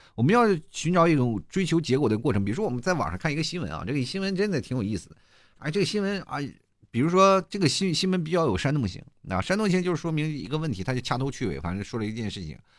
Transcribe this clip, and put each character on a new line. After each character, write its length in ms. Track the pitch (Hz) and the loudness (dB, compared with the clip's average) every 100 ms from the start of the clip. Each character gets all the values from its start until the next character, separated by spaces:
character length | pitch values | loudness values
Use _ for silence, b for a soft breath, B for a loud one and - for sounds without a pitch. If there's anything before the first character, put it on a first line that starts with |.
| b - | b 0
我 80 | |
们 100 | 127 | 4
要 80 | 233 226 170 - | 6 4 2 -4
寻 220 | - 156 | -6 0
找 140 | 175 170 | 4 6
一 80 | 151 | 4
种 260 | 123 104 - | 2 -2 -4
追 160 | 190 175 | -2 0
求 160 | 165 | 0
结 180 | 143 131 | 2 2
果 80 | 117 | 2
的 100 | 107 | 2
过 140 | - | 2
程。 120 | 98 | 0
比 60 | 98 | 0
如 60 | 127 | -2
说 80 | 214 | -2
我 40 | |
们 120 | 123 | -2
在 120 | 185 | -2
网 160 | 170 80 | 0 -2
上 80 | 90 | -4
看 140 | 160 | -4
一 40 | 147 | -2
个 80 | |
新 160 | 156 175 | -4 -4
闻 100 | 101 | -6
啊， 120 | 151 175 | -6 -4
这 80 | |
个 100 | 147 | -4
新 180 | 120 190 | -4 -4
闻 120 | 190 185 | -4 -2
真 140 | 208 | -2
的 100 | 156 | -2
挺 140 | - 127 | -4 -4
有 60 | |
意 140 | 104 98 | -4 -6
思。 140 | - - b b b b | -8 -20 b b b b
哎， 120 | 151 | -4
这 100 | 202 | -2
个 40 | 185 | -2
新 160 | 208 | -2
闻 200 | 196 196 | -2 -4
啊， 160 | - 143 139 - _ _ _ | -8 -8 -10 -12 _ _ _
比 100 | 113 | 0
如 80 | 156 | 4
说 320 | 180 196 190 185 | 6 8 6 2
这 100 | 202 | 0
个 80 | 160 | 2
新-， 260 | - 190 | 2 0
新 160 | 160 190 | 0 0
闻 140 | 185 | 0
比 80 | 156 | 0
较 140 | 175 156 | 0 2
有 120 | 90 | 2
煽 160 | 135 | 0
动 140 | 147 104 | 0 -2
性。 160 | - - _ | -4 -16 _
那 180 | - 92 | -4 -2
煽 160 | - 196 | 0 0
动 120 | 214 | 2
性 140 | 180 | 2
就 100 | 180 | 2
是 80 | 175 | -2
说 100 | 170 | -2
明 160 | 156 156 | -2 -2
一 140 | 147 95 | -4 -4
个 100 | 151 | -4
问 140 | 160 | -2
题， 100 | 95 | -4
他 120 | 95 | -2
就 80 | 127 | -2
掐 160 | - 127 | -2 -2
头 120 | 135 | -4
去 160 | - 110 | -4 -4
尾， 140 | 69 | -4
反 160 | 85 95 | -4 -6
正 80 | |
说 160 | 104 120 | -6 -6
了 60 | 107 | -6
一 80 | |
件 180 | 110 107 | -4 -6
事 120 | 101 | -8
情， 140 | 80 65 - | -10 -14 -20